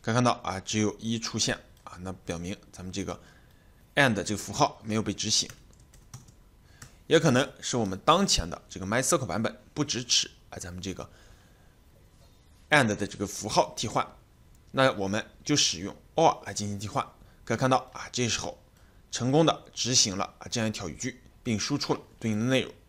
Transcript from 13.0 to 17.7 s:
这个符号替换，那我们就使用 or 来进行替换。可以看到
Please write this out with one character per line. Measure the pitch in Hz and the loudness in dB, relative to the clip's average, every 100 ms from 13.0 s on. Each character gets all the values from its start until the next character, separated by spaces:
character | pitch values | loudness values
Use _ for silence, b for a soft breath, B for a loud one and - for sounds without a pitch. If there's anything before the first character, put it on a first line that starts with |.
| 101 | -2
这 | - | -4
个 | |
符 | 101 - 104 | -6 -4 0
号 | 180 - - | 2 0 -2
替 | 113 | -2
换， | 143 - - _ _ - - - | -2 -2 -8 _ _ -20 -20 -6
那 | 131 131 | 2 2
我 | 104 95 | 2 -2
们 | 107 - - | -2 -6 -14
就 | - | 0
使 | 147 - 82 | 2 2 -2
用 | 95 - - - | -8 -12 -6 4
or | 160 - | 4 2
来 | - | -8
进 | 98 104 | -8 -6
行 | 101 | -6
替 | 104 | -4
换。 | 135 - - b b | -4 -6 -12 b b
可 | - | -4
以 | 117 | 0
看 | |
到 | 131 | 2